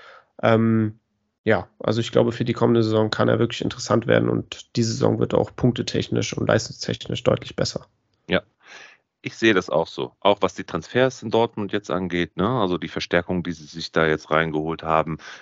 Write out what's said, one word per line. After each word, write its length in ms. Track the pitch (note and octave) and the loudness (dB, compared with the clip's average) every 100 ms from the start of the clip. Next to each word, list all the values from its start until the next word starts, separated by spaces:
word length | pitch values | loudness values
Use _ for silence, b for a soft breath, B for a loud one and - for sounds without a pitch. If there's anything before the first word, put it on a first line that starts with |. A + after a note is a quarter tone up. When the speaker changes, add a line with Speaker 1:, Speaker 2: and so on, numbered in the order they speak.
| b b b - | b b b -2
Speaker 1:
Ähm, 560 | A2+ A2+ A2+ A2 A2 A2 _ _ _ _ | 2 4 4 2 0 -4 _ _ _ _
ja, 240 | - C3+ - - | 0 0 -2 -6
also 220 | - A2 | -2 -2
ich 100 | A#2 | 2
glaube, 200 | A#2+ A#2+ | 2 4
für 140 | A#2 A#2+ | 2 -2
die 80 | |
kommende 300 | A#2 B2 A#2 | 0 2 4
Saison 260 | A2 A2 G#2+ | 4 2 2
kann 200 | - A#2 | 2 2
er 100 | A2+ | 2
wirklich 220 | A2+ - | 0 -2
interessant 440 | A#2 - - A2 A#2 | -6 -6 0 0 4
werden 240 | A2+ A#2 | 2 2
und 460 | A2+ - - - - | 0 -4 -12 -8 -2
die 80 | |
Saison 360 | A2+ A#2 A2+ A2 | -2 0 0 2
wird 140 | A2+ | 0
auch 220 | - - - | 0 -2 0
punktetechnisch 800 | B2+ A#2+ A#2 - - A#2 A#2+ - | 0 0 -4 -4 -2 -4 -4 -2
und 100 | - | 0
leistungstechnisch 760 | A2 - - - - - - | 2 0 -8 -8 -6 -6 -2
deutlich 320 | - A#2+ - - | 0 0 -2 -4
besser. 320 | - - - _ _ _ - | -4 -6 -12 _ _ _ -2
Speaker 2:
Ja, 140 | F2+ - _ B B B B _ _ | -2 -2 _ B B B B _ _
ich 140 | - - | -14 0
sehe 180 | A2+ | 2
das 160 | G2 - | 4 2
auch 180 | D2 E2 | 0 -2
so. 260 | - B1+ - | -6 -10 0
Auch 180 | G2 G2+ | 2 2
was 120 | F#2 | 0
die 120 | - F#2 | -4 -8
Transfers 580 | E2+ - B2 C3 B2+ | -8 -4 0 0 0
in 80 | A2+ | -2
Dortmund 400 | A2+ A#2 - G2+ | 0 0 -2 -4
jetzt 180 | G#2 - | -4 -4
angeht, 480 | F2 F#2 F2 E2+ - | -4 -2 -2 -2 -2
ne? 100 | G2 | -2
Also 300 | B2+ F#2+ F2 | 0 0 -2
die 120 | D#2+ | -4
Verstärkung, 520 | - - F2 - F2+ | -8 -2 0 0 -4
die 120 | F2 | -4
sie 120 | D#2 D2 | -8 -12
sich 260 | E2 D#2+ | -14 -4
da 140 | E2+ D#2+ | 0 2
jetzt 240 | D#2 - | 0 0
reingeholt 540 | D#2 D#2+ D2+ D#2 E2 | 0 0 -2 -4 -6
haben. 340 | D#2+ D#2+ D#2 D#2 B B | 0 0 0 -6 B B